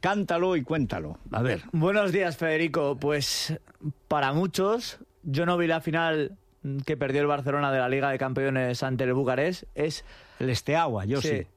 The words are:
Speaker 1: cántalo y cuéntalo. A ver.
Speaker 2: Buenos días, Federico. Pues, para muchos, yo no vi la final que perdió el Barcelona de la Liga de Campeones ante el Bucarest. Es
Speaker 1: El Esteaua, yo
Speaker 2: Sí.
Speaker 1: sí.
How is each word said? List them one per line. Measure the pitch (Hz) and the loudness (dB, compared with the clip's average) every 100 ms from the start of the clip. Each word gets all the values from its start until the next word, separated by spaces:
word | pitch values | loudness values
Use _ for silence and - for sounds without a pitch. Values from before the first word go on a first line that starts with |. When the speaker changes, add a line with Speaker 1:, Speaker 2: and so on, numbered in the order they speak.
Speaker 1:
cántalo | 180 202 196 170 185 175 | 2 0 0 2 2 0
y | |
cuéntalo. | 123 156 120 90 78 165 - | 0 0 0 -2 -8 -12 -6
A | 113 | -2
ver. | 123 95 - | 0 0 -2
Speaker 2:
Buenos | 165 170 202 202 | 0 2 4 2
días, | 180 180 151 | 2 0 0
Federico. | 165 156 165 160 143 135 | 0 2 2 2 0 0
Pues, | 143 147 131 - - 156 - - 151 - _ | 0 0 0 -2 -4 -6 -8 -10 -10 -10 _
para | 151 135 | 0 2
muchos, | 147 185 - 190 226 233 - - _ | 2 0 2 2 0 -2 -14 -20 _
yo | 170 135 175 | -4 0 2
no | 175 | 2
vi | 170 | 2
la | 165 | 0
final | 165 160 165 156 143 196 _ _ 143 139 | 0 0 0 0 -2 -6 _ _ -8 -6
que | 135 147 | -4 -2
perdió | 135 135 | 0 2
el | 147 | 2
Barcelona | 143 135 143 143 | 0 0 0 2
de | 135 | 2
la | 123 | 2
Liga | 135 139 | 2 0
de | 131 | 0
Campeones | 135 131 135 131 127 123 | -2 0 0 2 0 0
ante | 135 127 | -2 0
el | 131 | 2
Bucarest. | 127 131 127 156 185 - - | 2 2 2 0 -2 -10 -4
Es | 151 147 - - - - | -4 -4 -12 -20 -20 -6
Speaker 1:
El | 131 | -2
Esteaua, | 117 - 156 165 110 | -2 0 0 2 0
yo | 98 139 | 0 0
Speaker 2:
Sí. | 156 | 0
Speaker 1:
sí. | 139 - | -2 -4